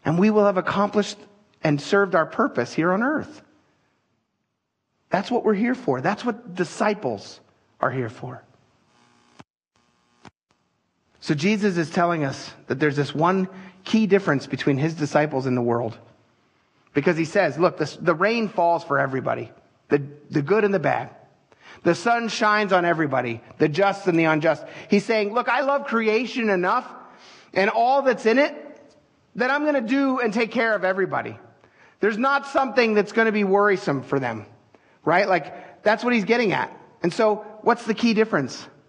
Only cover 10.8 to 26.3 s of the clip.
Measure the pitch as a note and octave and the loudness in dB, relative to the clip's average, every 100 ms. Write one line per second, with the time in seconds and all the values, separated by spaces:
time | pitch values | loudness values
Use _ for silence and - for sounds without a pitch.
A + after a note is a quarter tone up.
10.8 | _ _ _ _ - D3+ F3+ G#3+ G#3 F3 | _ _ _ _ -6 -2 0 0 0 -2
11.8 | D#3 E3 F3 E3+ C#3 A#2 - - - C3+ | -2 0 0 0 -2 -6 -14 -20 -8 -2
12.8 | D3+ C#3 C#3 C#3+ E3 F#3+ F#3 - - - | 0 0 -4 0 2 2 -2 -8 -20 -18
13.8 | - A3 G#3+ F#3+ F#3+ C#3 - C#3 - C3+ | -2 0 4 2 2 -2 -2 -2 0 0
14.8 | D#3+ E3 D3 D3+ D3+ C3+ C3 B2 A#2+ A#2 | -2 -2 0 0 0 -2 -2 -2 0 -2
15.8 | B2 - - _ _ _ _ _ _ _ | -4 -8 -20 _ _ _ _ _ _ _
16.8 | _ - C#3+ D#3+ D#3+ G3+ E3+ C3+ F3 - | _ -2 0 0 0 0 0 2 0 0
17.8 | D3+ - E3 D#3+ G3 A#3 G#3+ - E3+ E3+ | -8 -2 -2 0 0 0 -2 0 0 0
18.8 | - C#3 C3+ C3 A#2+ A#2 A#2 - _ _ | 0 -2 0 -2 -4 -4 -8 -16 _ _
19.8 | _ D3 C#3 - - D3+ C#3+ G#3 G#3 G3 | _ 0 0 -16 -4 -4 0 2 2 0
20.8 | C#3 A#2+ - - _ _ _ _ - - | 0 -2 -6 -16 _ _ _ _ -20 -4
21.8 | - E3+ A#3 A#3 A#3 - G#3+ G#3 G#3 F#3 | 0 0 0 0 -2 0 2 2 4 2
22.8 | E3+ D#3+ D3+ C3 B2 A2+ - - D#3 D3+ | 2 0 0 0 -2 -6 -12 0 0 2
23.8 | G3 G3 F#3 E3 D#3+ D#3 D#3+ D3+ - - | 0 2 0 2 4 4 2 0 -6 -18
24.8 | - G3+ G3+ A3 G3+ A#3 B3 A#3+ C4+ C#4+ | 0 0 2 0 0 -2 0 0 0 -2
25.8 | C#4 A3+ A3 A3 A#3+ | 0 0 2 0 -2